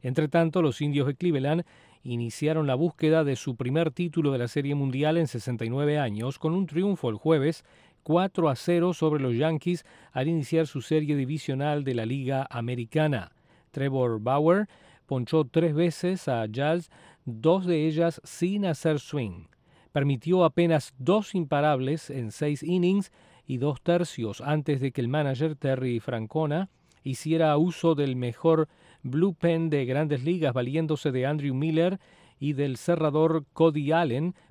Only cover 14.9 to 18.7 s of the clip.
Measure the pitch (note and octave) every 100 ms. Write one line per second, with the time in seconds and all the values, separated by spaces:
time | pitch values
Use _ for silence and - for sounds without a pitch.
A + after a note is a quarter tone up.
14.9 | _ _ C3+ A#2+ D#3+ C#3+ - E3 D3+ E3+
15.9 | D#3 F3 F#3 - A#2+ A2 A2 C#3+ E3+ E3
16.9 | - - _ - A2+ D#3 F#3+ F3+ E3 D#3
17.9 | D#3 E3+ D#3+ - - F3 G3+ G3